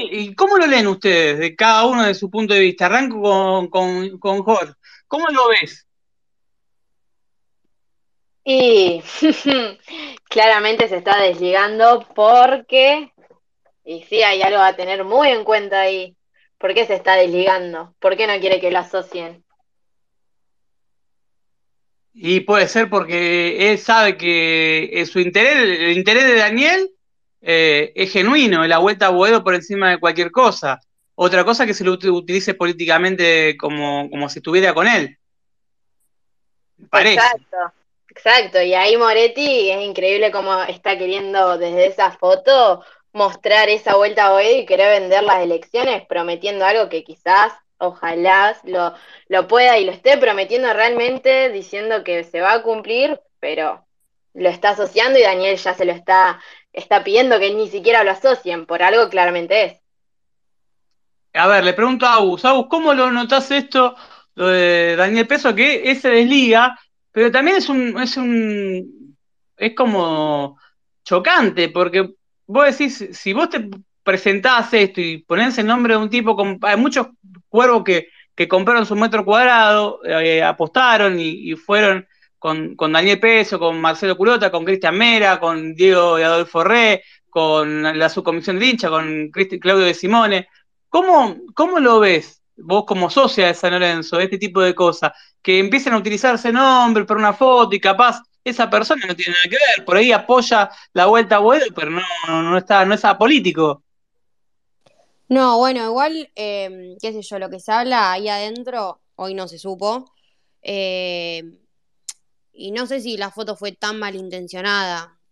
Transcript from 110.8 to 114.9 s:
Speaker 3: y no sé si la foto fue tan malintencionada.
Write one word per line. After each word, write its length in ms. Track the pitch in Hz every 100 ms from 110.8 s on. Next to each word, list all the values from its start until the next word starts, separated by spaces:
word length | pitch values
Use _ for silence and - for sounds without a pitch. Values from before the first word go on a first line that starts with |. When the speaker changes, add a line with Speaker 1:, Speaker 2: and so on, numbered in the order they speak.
| 190 185 180 175 170 165 165 170 _ _ _ _ - - _ _ _
Speaker 3:
y 200 | - 196
no 140 | 220 247
sé 160 | 269
si 160 | 233 214
la 140 | 196
foto 240 | 220 214 202
fue 160 | 202
tan 260 | 196 208 214
malintencionada. 1160 | 208 190 185 185 175 185 196 202 185